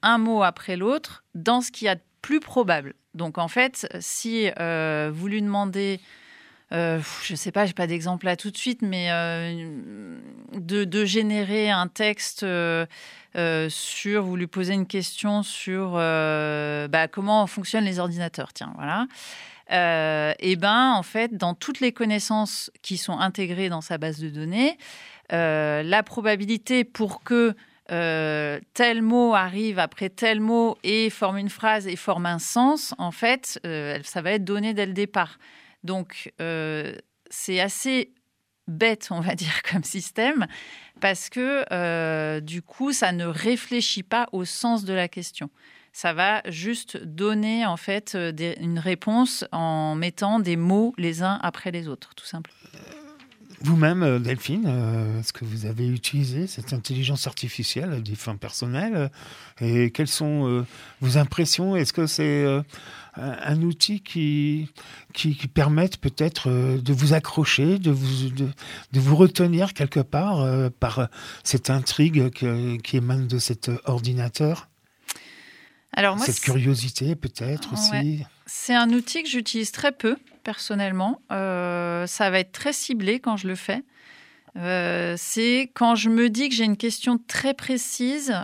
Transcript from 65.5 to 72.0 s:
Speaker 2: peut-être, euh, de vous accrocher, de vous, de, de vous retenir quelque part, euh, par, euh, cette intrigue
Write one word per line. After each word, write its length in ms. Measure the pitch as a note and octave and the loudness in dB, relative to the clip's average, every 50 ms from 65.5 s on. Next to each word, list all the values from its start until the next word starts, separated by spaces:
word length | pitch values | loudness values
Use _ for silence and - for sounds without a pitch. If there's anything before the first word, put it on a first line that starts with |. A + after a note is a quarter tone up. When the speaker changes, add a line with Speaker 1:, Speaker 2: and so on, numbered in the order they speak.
| - - D3 C#3+ D3+ D#3 F3 F#3 - | 2 4 4 6 6 6 4 2 0
Speaker 2:
peut-être, 520 | - - C#3 - - D#3 E3 D#3 - - C3 | -2 -4 -4 0 2 0 0 0 0 0 2
euh, 300 | B2 B2 B2+ C3 C3 C3 | 2 4 4 2 2 0
de 140 | B2 B2+ C#3+ | 2 2 2
vous 220 | B2 C#3+ C#3+ D#3 | 4 6 6 6
accrocher, 640 | D#3+ C#3+ - - - D#3 - - - C#3 D#3+ F#3+ G3+ | 4 2 0 0 2 2 4 4 4 4 4 4 4
de 100 | F3+ E3 | 4 4
vous, 400 | C#3+ C3+ C3+ C3 C3+ B2+ C3 C3 | 4 4 2 0 0 0 0 -2
de, 160 | B2+ C3 C#3 C3 C#3 - - - - - - _ C3 | 0 0 -2 -2 -2 -6 -14 -16 -16 -16 -14 _ 2
de 80 | C3+ | 4
vous 160 | C3 C#3 D3+ | 6 6 8
retenir 580 | D#3 F#3 F#3 F#3 - F3+ F3 E3+ E3 F#3+ G3 F#3+ | 10 8 8 8 4 4 4 4 4 2 0 0
quelque 240 | - D3 C#3 - D#3+ | 0 -2 2 2 0
part, 420 | C3 - - D3 F3 G3+ G3+ D#3 | 0 2 0 0 0 2 2 2
euh, 300 | C3+ C3 B2+ C3 C3 B2 | 2 2 2 2 2 0
par, 300 | B2 _ - A#2 A2 C3+ | 0 _ -2 0 0 0
euh, 60 | B2+ A#2 - - - - - - - | -2 -2 -4 -12 -16 -16 -16 -8 -4
cette 260 | - - B2+ - - | 0 0 0 2 2
intrigue 600 | C3 C3+ B2+ - - - | 0 2 0 -2 4 4